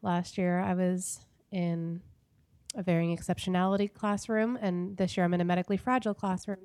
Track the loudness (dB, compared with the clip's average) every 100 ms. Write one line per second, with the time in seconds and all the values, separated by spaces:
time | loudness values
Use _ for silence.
0 | -2 -2 -2 0 2 2 2 2 2 0
1 | -4 -10 -14 _ _ -2 0 -2 -4 -6
2 | -10 -20 _ _ _ _ _ -6 0 2
3 | 2 0 -2 -2 0 2 2 2 0 -2
4 | -2 -2 0 0 0 0 -2 0 -4 -2
5 | -2 2 2 2 2 2 2 -2 2 0
6 | 0 -2 -2 -2 -4 -10